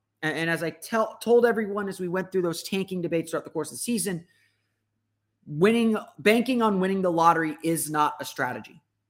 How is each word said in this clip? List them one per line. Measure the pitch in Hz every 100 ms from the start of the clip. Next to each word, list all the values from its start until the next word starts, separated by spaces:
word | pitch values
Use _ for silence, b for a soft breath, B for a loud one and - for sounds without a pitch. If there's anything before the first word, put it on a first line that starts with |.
| _ - 156
A-, |
and | 147 165
as | 165
I | 160
tell, | - - 226 220 -
told | 220 240 233
everyone | 220 202 202 196
as | 180
we | 180
went | 185 185
through | 190
those | 175 160
tanking | - 190 190 185
debates | 170 165 160
throughout | 156
the | -
course | 160 147
of | 143
the |
season, | - 233 185 170 - _ _ _ _ _ _ _ _ _ _ _ -
winning, | 147 202 233 226 208 - -
banking | 208 233 247 247
on | 220 190
winning | 190 190
the | 180
lottery | 165 165 165 160 151
is | 165 160 143
not | 151 147 -
a | 135
strategy. | - 127 120 - - _ _ _